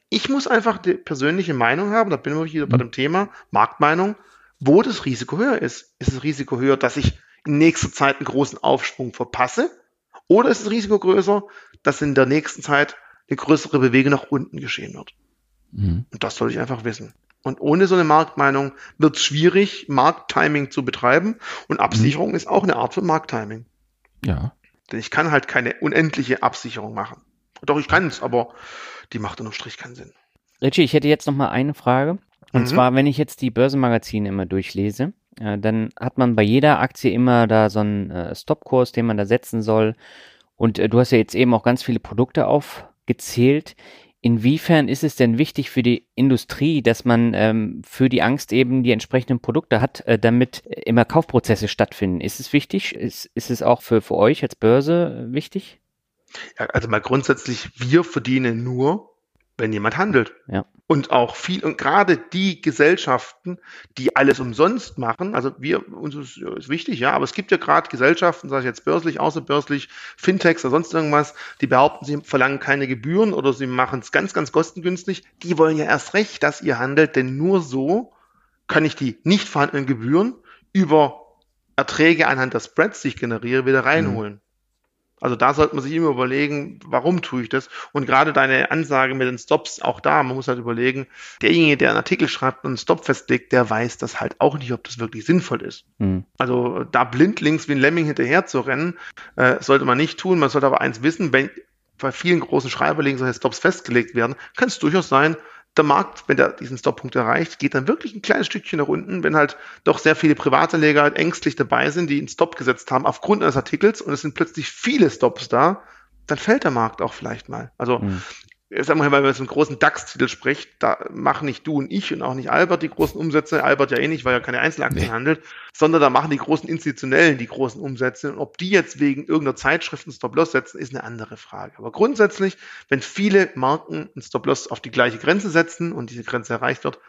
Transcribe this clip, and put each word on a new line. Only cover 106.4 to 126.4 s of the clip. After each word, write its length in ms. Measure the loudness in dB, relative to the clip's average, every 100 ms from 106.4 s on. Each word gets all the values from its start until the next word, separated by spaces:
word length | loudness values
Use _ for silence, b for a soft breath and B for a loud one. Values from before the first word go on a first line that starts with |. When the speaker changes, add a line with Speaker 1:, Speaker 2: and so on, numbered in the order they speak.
| 2
Speaker 1:
diesen 260 | 0 -12 -6
Stoppunkt 400 | -4 -4 -4 -2
erreicht, 420 | 0 0 -2 -4
geht 160 | -2
dann 140 | 0 0
wirklich 260 | -2 -6
ein 60 | -8
kleines 240 | -2 0
Stückchen 340 | 0 -6 -6 -4
nach 100 | -2
unten. 340 | -2 -4 -4
Wenn 100 | 0
halt 220 | 2 0 -2 B B
doch 140 | 0 2
sehr 160 | 2
viele 200 | 4 4
Privatanleger 640 | 2 2 2 2 2 4 4
halt 160 | 2 2
ängstlich 400 | -2 -2 -4 -4
dabei 320 | 0 2 0
sind, 220 | 0 -2
die 80 | -2
einen 100 | -4
Stop 280 | -2 -2 0
gesetzt 340 | -2 -2 -2
haben 160 | -2 0
aufgrund 360 | -2 0 2
eines 140 | 2 0
Artikels 460 | -2 0 2 0
und 100 | -4
es 80 | -6
sind 140 | -6
plötzlich 340 | -4 -4 -4 -12
viele 400 | -8 -4 4 4
Stops 400 | 4 -2 -2 -2
da, 340 | 0 2 0 B B B _ -8
dann 100 | -4
fällt 280 | 0 0
der 80 | 0
Markt 280 | 0 -2 -2
auch 140 | -6
vielleicht 340 | -6 -10 -12 -12
mal. 240 | -14 -14 -6
Also 220 | -2 -2
Speaker 3:
Mhm. 200 | -2 -4 B B -20 _ _
Speaker 1:
ich 120 | -4 0
sag 100 | 2
mal, 160 | 2
wenn 100 | 4
man 120 | 2
so 80 | 0
einen 60 | -6
großen 300 | -8 -10 -2
dax-Titel 500 | 0 0 -8 -4 -4
spricht, 420 | -2 -4 -4 -8 _
da 260 | -2 -2 -6
machen 340 | -4 -2 -2
nicht 220 | -4 -8 -6
du 80 |
und 180 | -4 -4
ich 180 | -6 -6
und 80 | -6
auch 100 | -6
nicht 180 | -6 -2
Albert 320 | 0 2 0
die 60 | -4
großen 320 | -2 -4 -2
Umsätze, 420 | -2 0 0 0
Albert 280 | 2 2 2
ja 80 | 0
eh 100 | -2
nicht, 160 | -2
weil 80 | -2
er 80 | -2
keine 200 | -2 -2
Einzelaktien 440 | -2 -2 -4 -2
Speaker 2:
Nee. 60 | -2
Speaker 1:
handelt, 320 | -2 -2 -2 B B B
sondern 260 | -2 2 4
da 80 | 4
machen 220 | 4 0
die 80 |
großen 280 | -2